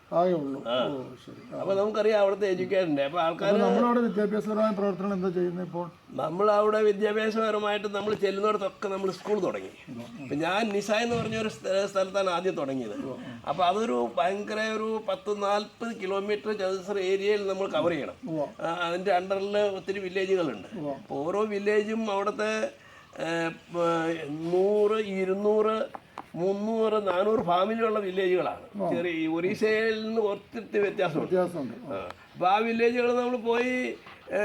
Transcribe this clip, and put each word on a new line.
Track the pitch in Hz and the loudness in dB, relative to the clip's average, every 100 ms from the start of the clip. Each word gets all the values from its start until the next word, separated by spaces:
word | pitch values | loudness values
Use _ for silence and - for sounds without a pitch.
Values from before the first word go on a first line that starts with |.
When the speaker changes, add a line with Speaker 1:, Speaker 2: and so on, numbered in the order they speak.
| - | -2
Speaker 1:
ആകെ | 165 180 | 2 4
ഉള്ളൂ. | 170 139 135 113 | 2 -2 -6 -2
Speaker 2:
ആ. | 123 120 | 0 0
Speaker 1:
ഓ, | 135 127 123 - | -2 -8 -14 -18
ശരി. | 120 - 143 | -18 -14 -6
ആ. | |
Speaker 2:
അപ്പൊ | 156 | -2
നമുക്കറിയാം | 196 208 214 208 214 | 0 2 2 4 6
അവിടുത്തെ | 196 196 202 | 4 4 0
എഡ്യൂക്കേഷൻ്റെ. | 185 180 190 175 143 | 0 2 2 2 2
അപ്പൊ | 139 170 | 2 2
Speaker 1:
അപ്പൊ | 165 160 202 | 0 2 2
Speaker 2:
ആൾക്കാര് | 202 | 4
Speaker 1:
നമ്മളവിടെ | 196 - 240 240 | 6 4 4 4
വിദ്യാഭ്യാസപരമായ | 233 190 208 208 208 214 220 | 2 2 0 0 0 2 2
പ്രവർത്തനം | 202 202 180 196 | 2 -2 -2 -2
എന്താ | 196 190 | -2 0
ചെയ്യുന്നത് | 180 180 175 175 | 0 -2 -2 -6
ഇപ്പോൾ? | 170 175 - - | -6 -8 -12 -10
Speaker 2:
നമ്മളവിടെ | - 156 175 214 208 214 214 | -6 -4 2 4 6 4 4
വിദ്യാഭ്യാസപരമായിട്ട് | 214 196 214 214 220 220 220 208 208 208 208 202 | 4 4 0 0 0 0 0 0 0 -2 -2 -4
നമ്മൾ | 214 | -2
ചെല്ലുന്നിടത്തൊക്കെ | 214 196 196 214 208 190 - 202 | 0 0 2 0 0 -2 -4 -6
നമ്മൾ | 196 196 | -2 -4
സ്കൂൾ | 180 - 208 | -4 -2 0
തുടങ്ങി. | 160 104 95 - - | 0 -2 -8 -14 -14
Speaker 1:
ഉം, | 117 | -14
ഉം. | 117 147 | -12 -12
Speaker 2:
ഇപ്പൊ | 131 143 | -6 -2
ഞാൻ | 165 196 226 | 0 0 0
നിസായ് | 202 202 214 | -2 0 0
എന്ന് | 240 233 | 0 0
പറഞ്ഞ | 220 220 | -2 -2
ഒരു | 220 | -4
സ്ഥ-, | - 190 190 196 | -4 -2 0 0
സ്ഥലത്താണ് | 196 190 196 196 | 0 0 0 0
ആദ്യം | 175 185 | 0 0
തുടങ്ങിയത്. | 165 139 131 110 104 | -2 -2 -4 -4 -6
Speaker 1:
ഉം, | 139 | -8
ഉം. | 123 127 117 - | -8 -10 -8 -4
Speaker 2:
അപ്പൊ | 156 | 2
അതൊരു | 175 202 233 247 240 180 | 2 2 0 0 0 0
ഭയങ്കര | 175 202 208 214 | 0 -2 -4 -4
ഒരു | 220 220 220 220 214 | -2 -2 -2 -2 -2
പത്ത് | 190 208 208 | -4 -4 -2
നാൽപത് | 196 202 208 - 233 220 | 0 0 -2 -8 -10 -6
കിലോമീറ്റർ | 190 196 202 208 214 | -4 -2 -2 -2 -2
ചതുരശ്ര | 208 185 190 180 202 | -2 -2 -2 -2 -2
ഏരിയയിൽ | 185 196 196 208 196 | 2 2 2 2 0
നമ്മൾ | 190 196 | -2 0
കവർ | 160 170 | 2 2
ചെയ്യണം. | 160 104 - 247 | 0 -2 -8 -4
Speaker 1:
ഉവ്വ. | 160 170 - 160 | -2 -4 -4 -4
Speaker 2:
ആ, | 170 | -2
അതിന്റെ | 170 180 190 | -2 0 2
അണ്ടറിൽ | 180 185 196 202 208 | 2 2 -2 0 2
ഒത്തിരി | 208 190 190 196 | 2 0 -4 -6
വില്ലേജുകളുണ്ട്. | 185 190 190 190 156 104 - - | -4 -2 2 2 2 -4 -10 -8
Speaker 1:
ഉവ്വ. | 147 | -6
Speaker 2:
അപ്പൊ | 135 - 139 | -6 -6 -4
ഓരോ | 156 196 214 | -2 0 0
വില്ലേജും | 202 202 208 208 220 220 | 0 2 2 2 -2 -2
അവിടുത്തെ, | 196 202 208 214 220 - - - - - - | 0 0 0 -2 0 -2 -6 -20 -20 -18 -6
ഏ, | 160 165 165 | -2 -2 -2
പ-, | 170 - 170 170 165 165 165 143 | -6 -6 0 2 2 0 -2 -6
നൂറ്, | 151 165 180 196 208 208 220 | -6 0 2 4 4 4 2
ഇരുന്നൂറ്, | 208 190 185 196 208 214 214 220 - - - - - 160 | 0 -2 0 2 2 4 4 2 -2 -8 -14 -16 -10 -2
മുന്നൂറ്, | 185 202 214 226 220 214 196 | 0 0 -2 0 2 2 0
നാനൂറ് | 180 208 220 | 0 2 2
ഫാമിലിയുള്ള | 170 175 202 226 226 214 | 2 2 2 0 0 -2
വില്ലേജുകളാണ്. | 190 185 185 180 131 101 - - | -2 -2 0 0 0 -6 -10 -6
Speaker 1:
ആ. | 180 | -2
Speaker 2:
ചെറിയ | 170 175 | -2 -2
ഈ | 160 160 | -2 -2
ഒറീസയിൽ | 165 185 214 214 220 226 220 | -2 -2 0 2 2 0 -2
നിന്ന് | 220 226 | -2 0
ഒത്തിരി | 208 202 - 233 202 214 | 0 -2 -8 -12 -4 0
വ്യത്യാസമുണ്ട്. | 202 165 180 151 - | 0 0 0 0 0
Speaker 1:
വ്യത്യാസമുണ്ട്. | 180 180 175 127 - - | 2 2 -2 -8 -8 -8
ആ. | 95 | -8
Speaker 2:
ആ. | 90 - - | -8 -12 -18
അപ്പൊ | 143 180 | 0 2
ആ | 208 | 4
വില്ലേജുകൾ | 226 226 233 247 240 247 | 2 2 2 4 2 2
നമ്മൾ | 247 247 | 0 -2
പോയി, | 233 233 254 254 247 - - - - | 0 2 2 0 -4 -8 -14 -20 -4
ഏ, | 185 | 0